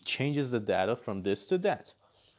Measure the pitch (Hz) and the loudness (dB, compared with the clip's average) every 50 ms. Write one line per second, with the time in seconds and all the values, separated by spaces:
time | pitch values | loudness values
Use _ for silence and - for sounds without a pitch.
0 | - - - - 135 147 147 147 139 127 123 113 104 104 92 92 95 101 123 - | -8 -6 -2 0 0 0 0 0 0 0 0 0 2 2 2 2 2 2 0 -2
1 | - 117 101 98 90 98 101 - - - 185 180 190 202 139 - - - - _ | -2 -4 -4 -2 0 0 0 0 0 0 0 0 2 0 -2 -2 -4 -12 -20 _
2 | _ _ _ _ _ _ _ | _ _ _ _ _ _ _